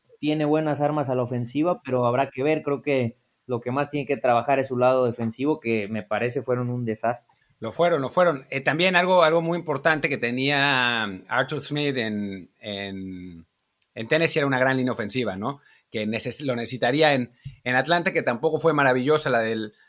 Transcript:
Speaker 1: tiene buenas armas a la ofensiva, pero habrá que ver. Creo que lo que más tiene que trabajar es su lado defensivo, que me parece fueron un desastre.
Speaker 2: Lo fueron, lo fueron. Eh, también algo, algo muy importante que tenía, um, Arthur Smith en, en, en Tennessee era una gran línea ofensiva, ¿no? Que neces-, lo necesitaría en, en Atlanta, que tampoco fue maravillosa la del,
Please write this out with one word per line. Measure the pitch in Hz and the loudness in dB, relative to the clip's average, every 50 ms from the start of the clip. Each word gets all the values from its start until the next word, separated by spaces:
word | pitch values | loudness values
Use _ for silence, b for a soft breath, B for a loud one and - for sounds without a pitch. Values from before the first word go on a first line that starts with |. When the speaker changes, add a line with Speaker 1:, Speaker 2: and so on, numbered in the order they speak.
| _ _ - _ | _ _ -12 _
Speaker 1:
tiene | - 151 151 156 151 | -2 -2 0 0 2
buenas | 147 151 156 156 151 143 131 | 2 2 2 2 0 0 0
armas | 147 147 151 151 139 127 | 0 0 0 0 -2 0
a | 131 | 0
la | 127 123 | 0 0
ofensiva, | 113 127 120 120 120 - 147 156 175 180 - - | -2 -2 -4 -4 -4 -2 0 0 0 0 -2 -4
pero | 135 123 123 123 | -2 0 0 2
habrá | 120 123 131 143 - | 2 2 0 0 -2
que | - 127 | -4 -2
ver. | 131 151 160 156 | -2 0 0 0
Creo | 156 147 143 135 | -2 -2 -4 -4
que | - 147 139 131 123 113 117 _ _ _ _ _ _ - | -2 0 0 0 0 -2 -4 _ _ _ _ _ _ -6
lo | 123 117 | -4 -4
que | 120 127 | -4 -4
más | 123 139 143 139 | -4 -2 -4 -2
tiene | - 147 135 | -4 -6 -4
que | - 143 | -2 -4
trabajar | - - 127 120 117 113 - 139 135 | 0 2 2 4 4 4 2 2 2
es | 127 - | 0 0
su | 131 120 | 0 2
lado | 123 127 131 131 127 | 4 4 4 4 2
defensivo, | 120 117 - 117 113 110 - 131 147 151 151 | 2 0 -2 -4 -6 -4 -2 -2 0 0 0
que | - 117 113 110 101 101 | 0 -2 0 0 -2 -4
me | 110 107 | -6 -8
parece | 104 - 107 107 117 123 123 143 | -4 -4 -2 -2 -2 -2 -2 -4
fueron | 117 - 123 123 123 120 | -2 -2 -2 -2 -2 -2
un | 123 123 120 | -4 -4 -4
desastre. | 113 107 - - 113 120 - - _ _ _ _ _ _ _ | -4 -4 -2 -2 -2 -2 -4 -8 _ _ _ _ _ _ _
Speaker 2:
Lo | 113 113 | -10 -6
fueron, | 107 - 170 175 170 147 | 0 0 2 2 2 0
lo | 135 123 | 0 0
fueron. | - 180 180 175 151 135 - - | 2 2 2 2 2 0 -6 -8
Eh, | 135 135 | -8 -2
también | 135 147 135 156 175 185 185 | 0 0 2 2 2 4 4
algo, | 175 180 185 185 180 | 4 4 4 4 4
algo | 165 156 160 170 | 6 6 4 2
muy | 165 165 170 175 | 2 0 -2 -2
importante | 170 156 143 135 - 165 156 151 127 151 | -2 -4 -4 0 2 2 2 2 0 -2
que | 139 | -2
tenía, | 113 123 117 123 127 131 139 147 139 139 143 139 127 123 120 120 117 110 | -2 -2 -2 -2 0 0 2 2 2 2 2 2 2 2 0 0 -2 -2
um, | 101 95 95 - - | -4 -6 -10 -8 -2
Arthur | - 123 135 139 156 139 | -2 -2 -2 -2 -4 -8
Smith | - - 147 147 147 143 135 127 | -6 -4 -4 -2 -2 -2 -2 -2
en, | 113 110 107 104 104 101 98 95 85 - _ _ | -2 -2 -2 -4 -4 -4 -6 -10 -12 -16 _ _
en, | - 107 101 98 101 98 98 95 95 95 92 90 90 90 87 82 82 _ _ _ _ _ _ _ _ _ _ | -10 -10 -8 -8 -8 -8 -8 -10 -10 -10 -10 -10 -12 -14 -14 -16 -20 _ _ _ _ _ _ _ _ _ _
en | 117 113 110 | -12 -2 0
Tennessee | 151 156 170 156 - 160 | 0 2 2 0 0 0
era | 143 | 0
una | 139 135 127 | 0 2 2
gran | 127 131 131 131 | 2 2 2 2
línea | 127 127 113 | 0 -2 -2
ofensiva, | - 165 202 - 127 123 104 92 | -4 -6 -4 -4 -4 -2 -2 -4
¿no? | 95 104 127 143 139 b b b b b _ | -4 -6 -6 -8 -10 b b b b b _
Que | - 110 107 | -8 -6 -4
neces-, | 107 110 - - 127 117 - | -4 -4 -4 -4 -4 -6 -6
lo | 147 135 123 | -4 -4 -4
necesitaría | 120 117 110 131 117 127 120 131 151 156 151 | -4 -4 -6 -4 -2 0 0 2 4 4 4
en, | 143 131 123 117 B B B 139 B B | 4 2 0 -4 B B B -20 B B
en | B 123 127 | B 0 0
Atlanta, | 131 - 151 170 175 165 185 | 0 2 2 0 0 0 0
que | - 165 | -2 0
tampoco | 123 131 120 113 135 160 151 147 | 0 -2 -2 0 0 -2 0 2
fue | 147 160 | 2 2
maravillosa | 151 147 143 131 127 127 123 135 156 147 - 147 | 4 6 4 4 4 4 4 2 2 2 2 2
la | 123 117 | 0 2
del, | 113 113 113 110 107 104 b b b | 2 0 -2 -2 -4 -6 b b b